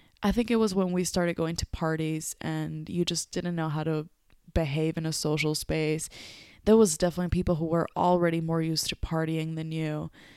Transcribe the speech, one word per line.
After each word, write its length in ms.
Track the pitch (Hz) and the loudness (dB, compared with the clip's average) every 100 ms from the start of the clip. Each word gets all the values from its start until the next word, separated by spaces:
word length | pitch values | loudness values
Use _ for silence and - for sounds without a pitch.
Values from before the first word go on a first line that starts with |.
| _ - | _ -2
I 100 | 202 | 0
think 180 | 202 233 | 2 2
it 60 | 226 | 2
was 180 | 214 | 2
when 180 | 185 185 | 2 0
we 120 | 180 | 0
started 320 | 175 185 170 170 | 0 0 0 0
going 200 | 165 165 | -2 -2
to 100 | - | -6
parties 680 | - 160 160 160 160 - - | -2 -2 0 -2 -2 -6 -8
and 480 | - 156 156 156 156 | -6 -4 -4 -6 -6
you 160 | 170 | -2
just 260 | 175 170 - | -2 -2 -4
didn't 260 | - 175 170 | -4 -4 -2
know 120 | 160 | -2
how 160 | 151 | -2
to 240 | 156 156 156 _ _ - - | -2 -2 -4 _ _ -20 -4
behave 420 | - 151 147 160 160 | -2 0 0 0 0
in 100 | 160 | -4
a 60 | |
social 420 | 156 156 151 151 | -2 -2 0 0
space. 540 | 151 - 160 156 156 - - - - - - | -2 -2 -2 0 -2 -4 -12 -20 -20 -20 -4
There 120 | - 220 | 4 6
was 200 | 208 156 | 6 4
definitely 340 | 175 175 175 | 0 0 -2
people 260 | 175 180 160 | 0 0 0
who 100 | 165 | 2
were 220 | 165 - 170 | 0 0 2
already 440 | 180 180 170 165 | 4 4 4 2
more 220 | 160 165 | 0 0
used 260 | 160 160 - | 0 0 -2
to 80 | - | -4
partying 600 | - 160 160 160 160 160 | -2 -2 0 -2 -2 -4
than 160 | 160 | -4
you. 380 | 160 156 151 160 - - | -4 -2 -4 -6 -12 -20